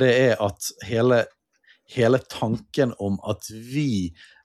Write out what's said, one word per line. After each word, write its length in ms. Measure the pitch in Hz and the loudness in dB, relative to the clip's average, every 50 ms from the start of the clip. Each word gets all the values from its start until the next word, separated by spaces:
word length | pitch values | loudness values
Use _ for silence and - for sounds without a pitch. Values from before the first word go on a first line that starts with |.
| 131 | 4
det 80 | 127 120 127 131 | 4 4 4 4
er 180 | 127 113 - 107 | 4 2 2 0
at 300 | 101 95 - - - - - - 98 | -2 -4 -4 -10 -12 -12 -12 -10 -4
hele, 320 | 120 113 113 127 123 120 110 - _ _ _ _ _ _ _ _ _ _ _ - - | -2 0 2 4 4 4 2 0 _ _ _ _ _ _ _ _ _ _ _ -8 -2
hele 240 | - 117 113 127 127 - - - | 0 2 4 4 2 0 -4 -10
tanken 600 | - - 113 113 - - _ - - 139 120 113 | -6 -4 -4 -4 -4 -8 _ -2 0 0 0 -2
om 220 | - 104 101 98 92 - 107 | -4 -4 -4 -4 -4 -4 -6
at 160 | 107 - - - 107 | -8 -8 -8 -14 -16
vi 560 | 110 117 120 131 147 151 139 117 98 90 85 82 - - - - _ _ | -16 -14 -8 -6 -4 -2 -2 -2 -2 -2 -4 -8 -12 -20 -20 -20 _ _